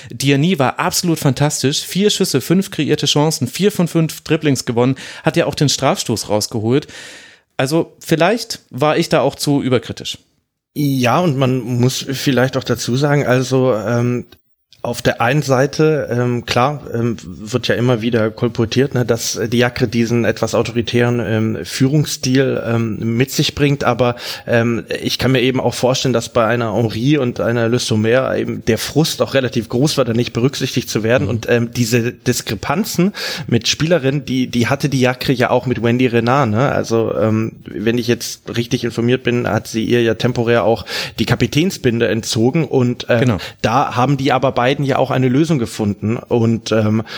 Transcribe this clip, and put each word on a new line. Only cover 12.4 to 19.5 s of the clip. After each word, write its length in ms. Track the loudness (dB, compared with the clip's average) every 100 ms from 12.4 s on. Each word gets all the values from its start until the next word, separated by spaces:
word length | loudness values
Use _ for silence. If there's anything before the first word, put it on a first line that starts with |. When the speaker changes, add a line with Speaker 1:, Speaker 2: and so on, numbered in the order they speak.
| 0 -2
Speaker 2:
auch 60 |
dazu 320 | -4 -4 -2 0
sagen, 300 | 2 2 2
also, 460 | 2 2 2 2
ähm, 520 | 0 0 0 0 -2 -6 -18 _ _ _ _ -8
auf 160 | -4
der 180 | -4 -2
einen 220 | 0 0
Seite, 640 | 2 2 2 2 0 0 -2
ähm, 340 | -2 -2 -2 -2
klar, 360 | 0 0 -2 -8
ähm, 220 | -4 -2 -4
wird 460 | -10 -14 -6 -4 -2
ja 80 |
immer 280 | 0 2 0
wieder 280 | 0 0 0
kolportiert, 640 | -2 -4 0 0 0 0
ne, 100 | 0
dass 320 | 0 -2 -2 -4 -2